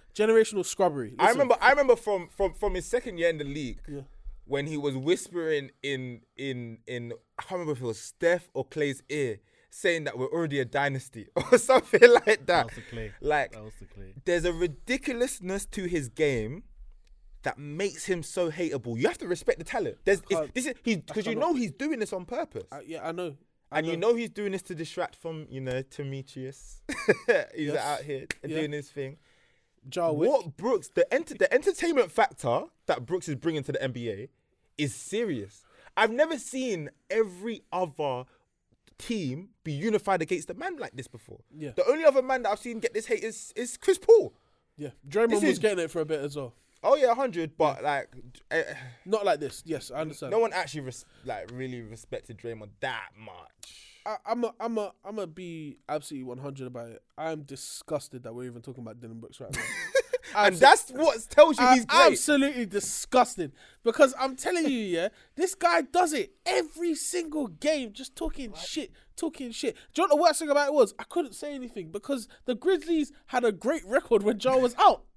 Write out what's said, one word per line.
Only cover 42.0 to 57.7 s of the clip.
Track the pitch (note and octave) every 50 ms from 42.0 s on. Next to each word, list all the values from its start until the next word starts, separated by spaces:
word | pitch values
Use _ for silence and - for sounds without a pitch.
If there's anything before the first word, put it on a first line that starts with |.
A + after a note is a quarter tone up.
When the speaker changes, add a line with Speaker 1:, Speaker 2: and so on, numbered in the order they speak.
| E4
Speaker 2:
other | D4+ C4 C4+
man | B3+ C4 C4 B3+ A#3
that | G3+
I've | G#3 -
seen | - B3 A#3 A3
get | - - -
this | G#3+ A3
hate | - A#3 G#3+ G#3+
is, | A3+ A3 - - - -
is | - B3 A#3+ -
Chris | - - - F#4 -
Paul. | - - A#4 G#4+ - A2+ - _ _ _ _ _ _ _ _
Speaker 1:
Yeah. | - D3 C3+ - _ - C#3+
Draymond | C#3 G#3 A3+ A#3
Speaker 2:
This | - -
Speaker 1:
was | - -
Speaker 2:
is | - -
Speaker 1:
getting | D#3+ G#3+ G3+ F3+ E3
it | -
for | - F3
a | D#3
bit | D3+ D#3+ D3
as | C#3 D3 C#3+
well. | D3 C3+ A#2+ - _ _ _ _ _ -
Speaker 2:
Oh | - C#4
yeah, | D4+ C4+ A#3+
a | A#3
hundred, | A#3+ C#4 B3 E3+ E3+ E3 D3+ -
but, | - D#3+ D3 - -
like, | A2+ D3 C#3+ C3+ - - - - - B2 - - - -
eh, | - E3 - - D3 C#3 B2+ B2 - _ -
Speaker 1:
Not | F3+ G#3+ G#3+ G3+
like | F#3+ D#3+ D3
this. | D3+ B2+ - - -
Yes, | D#3+ D#3 C3 - -
I | B2+ C#3+
understand. | D#3+ D#3 C#3+ - D3+ C3
Speaker 2:
no | G3 A3+
one | A3+ G#3+
actually | A3+ F#3+ E3+ C3+ C3+ D#3
res-, | C3+ B2+ A#2+ - - _ _ _ -
like, | B2+ A2+ G2+ E2+ G2
really | A#2+ B2+ C3 C3 B2+ A#2+
respected | A2+ G#2+ A2+ G#2+ - - B2+ A2+ - - A2+
Draymond | - - A#2 A2+ A2 G#2+ G2+ G2+ -
that | - C3+ B2 A2+ F#2+ - _ G#2
much. | A2 G#2 F#2 F2 E2 - _ _ - - - - - - - _ -
Speaker 1:
I, | G#3+ A3 - -
I'm | - A#3 A#3+ B3
a, | - - -
I'm | G#3+ A#3 A3+
a, | A3 G#3 F#3 - _
I'm | - G3 G#3+ G#3+
a | F#3+
be | E3 D#3 F#3 F#3 E3+ E3 D#3+ D#3 D3 - - _ -
absolutely | D3 D3+ C#3+ - D3+ C3+ B2+
one | B2 B2
hundred | B2+ C#3 C#3+ C#3 C3+ C3
about | B2 B2 A#2+ A#2 A#2
it. | A2 - _ _ _
I'm | - D#3 D#3+ D#3+ D#3 D3
disgusted | C#3 D3 - - -